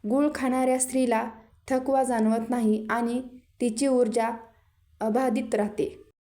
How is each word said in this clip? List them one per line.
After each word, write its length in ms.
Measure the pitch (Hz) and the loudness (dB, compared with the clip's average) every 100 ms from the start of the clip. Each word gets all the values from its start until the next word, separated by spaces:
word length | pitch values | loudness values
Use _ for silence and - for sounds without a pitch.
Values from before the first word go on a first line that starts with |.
| 208 | 0
गुळ 200 | 262 294 294 | 2 2 0
खाणाऱ्या 440 | 254 254 254 254 | -2 0 2 0
स्त्रीला 500 | 254 262 254 220 233 - - _ - | 0 0 2 0 -2 -10 -20 _ -4
थकवा 360 | 262 262 269 | -2 2 0
जाणवत 460 | 254 240 220 226 226 | 2 2 2 0 -2
नाही 380 | 247 220 214 214 | 0 2 0 0
आणि 320 | 226 233 247 254 - _ _ | -2 -2 -4 -6 -18 _ _
तिची 260 | 247 220 277 | -2 0 2
ऊर्जा 420 | 254 240 233 226 226 - _ _ _ _ _ | 4 2 2 -2 -4 -14 _ _ _ _ _
अबाधित 560 | 220 220 262 233 - - | -2 0 0 0 -2 -2
राहते. 480 | 208 - 151 - - _ | -2 -2 -6 -6 -20 _